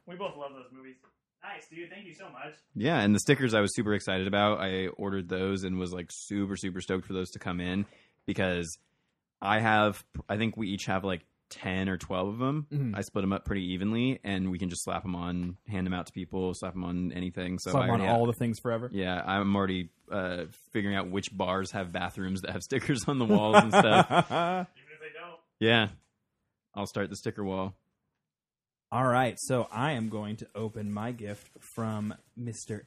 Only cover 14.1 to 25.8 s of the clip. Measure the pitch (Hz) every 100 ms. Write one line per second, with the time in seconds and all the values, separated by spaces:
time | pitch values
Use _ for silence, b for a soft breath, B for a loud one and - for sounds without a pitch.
14.1 | 131 101 95 92 90 92 87 - 90 92
15.1 | 87 87 87 87 90 - 101 92 90 82
16.1 | 92 87 95 92 87 92 90 90 90 90
17.1 | 85 90 92 90 90 - 139 - - 95
18.1 | 117 120 113 120 110 123 113 123 101 92
19.1 | 90 - 98 98 98 95 92 85 - -
20.1 | 98 90 90 80 - - 113 101 98 90
21.1 | 98 - 98 92 95 92 101 90 90 90
22.1 | - 92 98 - 92 - 135 - 131 -
23.1 | 135 113 104 107 202 113 196 113 107 -
24.1 | 165 170 151 170 185 180 - - - -
25.1 | - - - _ _ 110 117